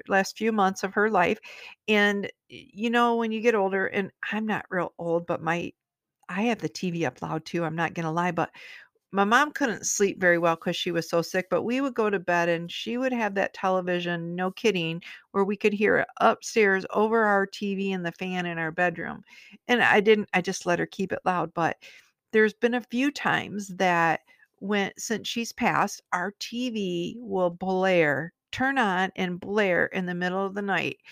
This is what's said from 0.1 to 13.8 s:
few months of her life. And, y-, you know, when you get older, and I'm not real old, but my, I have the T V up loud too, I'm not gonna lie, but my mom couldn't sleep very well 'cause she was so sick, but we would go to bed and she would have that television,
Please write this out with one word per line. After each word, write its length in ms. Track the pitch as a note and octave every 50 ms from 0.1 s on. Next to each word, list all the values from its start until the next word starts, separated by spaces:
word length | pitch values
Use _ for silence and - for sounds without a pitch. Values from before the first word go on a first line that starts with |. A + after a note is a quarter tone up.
| G3+ F#3+ F#3+ - - -
few 140 | G#3+ A3+
months 320 | A3 G#3+ F#3 F#3+ F#3+ - G#3
of 100 | F#3+ -
her 160 | G#3 G#3 A3
life. 300 | G#3+ F3 E3+ E3+ A3 - - - - - - - - _ _ -
And, 380 | G#3+ G#3 G#3 G#3 G3+ G3+ F#3+ - - _ _ _
y-, 160 | - - - -
you 180 | - G3 A3 A#3+
know, 260 | A#3+ A#3+ A#3+ A#3+ A#3
when 160 | A#3 A#3 A3
you 80 | A3 A3
get 160 | G#3+ A#3+ A3
older, 300 | G#3 F#3+ F#3+ G3 G3 F#3+
and 260 | - - G3+ F#3+ - - _ - -
I'm 160 | G#3+ G#3+ A3
not 200 | G#3+ G3 - - -
real 240 | F#3+ F3+ E3+ - - -
old, 280 | E3+ E3+ E3 E3+ E3+
but 160 | - E3+ -
my, 300 | D#3+ E3 E3+ F3 F3+ - - _ _ _ _ _ _ _ _ _ _ -
I 140 | F3+ G3
have 180 | A3 A#3+ A3 -
the 80 | D#3+ D3+
T 220 | - - F#3 F3+
V 140 | E3+ E3+ D#3+
up 160 | B2+ - -
loud 220 | E3+ D#3 D#3+ D#3 -
too, 180 | - - E3+ E3+
I'm 120 | D#3 D#3+
not 180 | E3+ E3 - -
gonna 180 | F3 E3 D#3
lie, 180 | D#3+ E3+ F3 F3+
but 180 | E3+ F3 D3+ - - - - - - - - - _ _ _ _
my 120 | F#3 G3 G3
mom 280 | G#3 A#3+ C4 D4 D4+
couldn't 340 | - - C#4+ A#3 F#3+ - -
sleep 340 | - - - G3+ G3 - F#3+
very 180 | F#3+ F3 F3 E3+
well 180 | E3+ E3+ E3
'cause 200 | - - F#3 E3+
she 160 | - - F3+
was 160 | E3+ E3 D#3+ -
so 140 | F3 E3+
sick, 260 | E3 - - F#3 - -
but 120 | F3 E3 F3
we 160 | A3 B3 C4+
would 140 | C#4 C4+ A#3+
go 160 | A#3 G#3+ G#3+
to 80 | G3+ F#3
bed 280 | F3 F3 F3 F3 E3+ F3
and 220 | E3+ E3 E3+ F3
she 260 | - - - A3 A#3 B3
would 140 | C4 C4
have 220 | B3+ A#3 A3 G3+ G3
that 180 | G3 - - -
television, 800 | - - F#3+ F#3 F#3